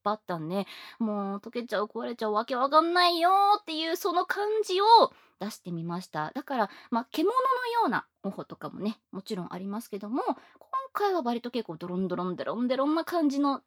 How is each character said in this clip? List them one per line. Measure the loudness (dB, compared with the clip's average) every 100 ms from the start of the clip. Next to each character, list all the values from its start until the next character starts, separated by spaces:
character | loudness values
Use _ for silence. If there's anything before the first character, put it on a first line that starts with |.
ぱ | -4
い |
あ | -4
っ | -4
た | -6
ん | -4
で、 | -4 -6 -10 -18 -6
「も | -4 -2 -4 -6
う |
溶 | -8
け | -8
ち | -4
ゃ | -2
う、 |
壊 | -2 -6
れ | -8 -4
ち |
ゃ | -2
う、 |
わ | 0
け | 0 -2
わ | 4
か | 4
ん | 4
な | 4 4
い | 4
よ」 | 4 6 6 4
っ |
て | 0 -4
い | -4
う | -2
そ | 0
の | 0 -2
感 | -2 0 -2
じ | 0 2
を | 8 8 8 2 _ _
出 | -10
し | -10
て | -8
み | -6
ま | -6 -6
し | -6
た。 | -6 -4
だ | -6
か | -4 0
ら、 | 0 -2 -4
ま | -4
あ、 | -2
獣 | 0 2
の | 2 2 0 0 2
よ | 2
う |
な | 0 -4 _
お | -10
ほ | -8
と | -12 -12
か | -12
も | -6
ね、 | -6 -6 _
も | -14
ち | -8 -8
ろ |
ん | -6
あ | -8
り | -8
ま | -8
す | -8
け | -10
ど | -6
も、 | -4
今 | -2 -4 -10 _ -8 -8 -6
回 | -2 0
は | 2
割 | 0 -2
と | -4
結 | -6
構 | -6 -8
ド | -4
ロ | -2
ン | -2
ド | -2
ロ |
ン、 | -2 -4
デ |
ロ | -4
ン | -2 0
デ | 0
ロ | 2
ン |
な | 0
感 | 0 0 2
じ | 2
の | 0 -2